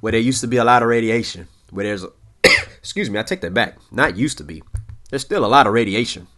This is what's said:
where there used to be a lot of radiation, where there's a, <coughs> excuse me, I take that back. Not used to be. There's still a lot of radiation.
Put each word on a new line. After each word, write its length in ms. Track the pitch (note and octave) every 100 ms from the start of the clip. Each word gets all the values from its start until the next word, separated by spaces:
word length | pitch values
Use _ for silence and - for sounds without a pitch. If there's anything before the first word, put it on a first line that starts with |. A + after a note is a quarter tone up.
where 100 | A2
there 100 | A2+
used 200 | A#2 C3
to 60 | A#2+
be 100 | B2
a 80 | A#2
lot 180 | B2
of 60 | A#2
radiation, 580 | A#2 A2+ A#2 A2+ F2+ E2+ _ _
where 140 | G2 G#2
there's 180 | G2+
a, 60 | F2+ _ - _
<coughs> 0 | - - - -
excuse 320 | - - E3+
me, 100 | G2+
I 40 |
take 180 | A#2 F#3
that 120 | G2
back. 240 | F#2+ G#2+ - _
Not 260 | - D3+ F2+
used 200 | D3 -
to 40 |
be. 200 | C#2+ D#2 - - - - -
There's 120 | C3+
still 240 | - G3+ A2
a 20 |
lot 180 | C3+ A2
of 80 |
radiation. 540 | A2 A2 G2 A#2+ - F2